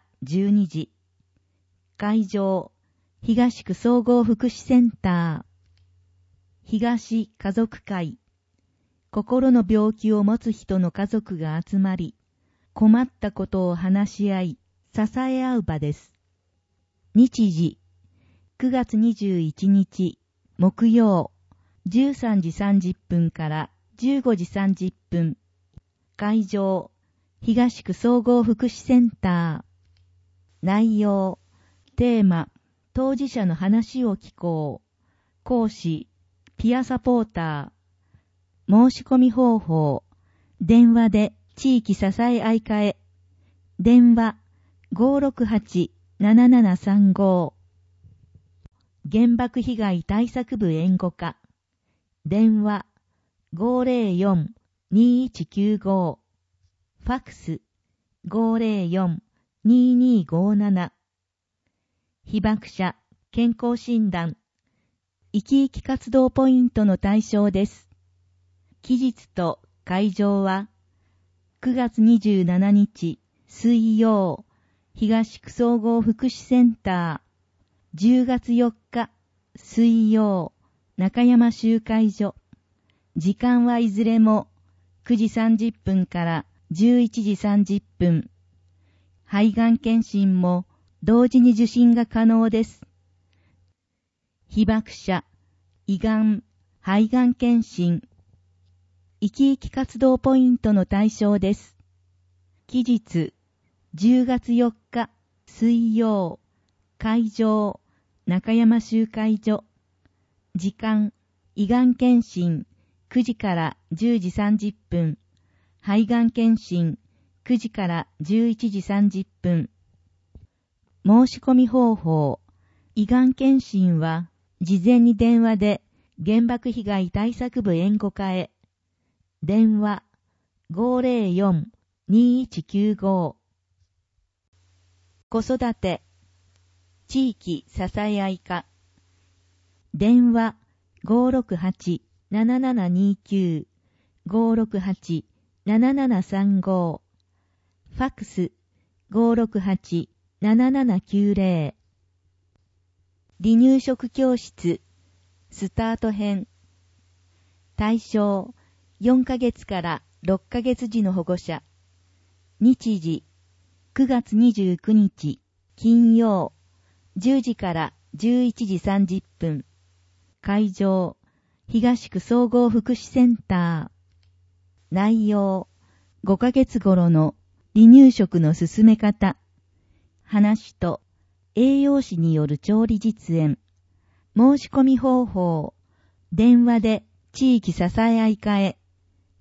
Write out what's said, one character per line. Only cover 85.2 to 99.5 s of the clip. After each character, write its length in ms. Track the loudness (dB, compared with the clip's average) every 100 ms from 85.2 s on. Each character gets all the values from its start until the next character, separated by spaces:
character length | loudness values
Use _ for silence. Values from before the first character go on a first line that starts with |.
| -2
三 300 | -2 0 0
十 140 | -2
分 340 | -6 -4 -2 -2
か 180 | -4
ら 220 | -4 -6 -8 _ -10
十 300 | 0 2 4
一 220 | 0 -2
時 120 | -4 -4
三 300 | 0 0 0
十 160 | -2 -8 -4
分。 300 | 0 0 -4 _ _ _ _ _ _ _ _ _ _
肺 260 | 0 0
が 180 | 2 2
ん 80 | 2
検 300 | 0 -2 -2
診 320 | -2 0 0
も、 260 | 0 -2 -6 _ _ _
同 240 | 0 2 4
時 140 | 4
に 120 | 4
受 120 | 4 0
診 300 | 4 4 4
が 100 | 0
可 220 | 0 2
能 200 | 2 0
で 120 | -2
す。 180 | -4 -10 -20 _ _ _ _ _ _ _ _ _ _ _ _ _ _ _ _
被 200 | -2 0
爆 240 | -2 -4
者、 340 | -10 -6 -6 -8 _ _ _ _ _ -8
胃 100 | -6
が 200 | -2 0
ん、 260 | 0 -2 -8 _ _ _
肺 280 | -4 0 0
が 160 | 2
ん 100 | 0
検 340 | 0 0 0 -2
診。 360 | -4 -2 -2 -6 _ _ _ _ _ _ _ _ _ _ _
生 120 | -8
き 20 | 0 0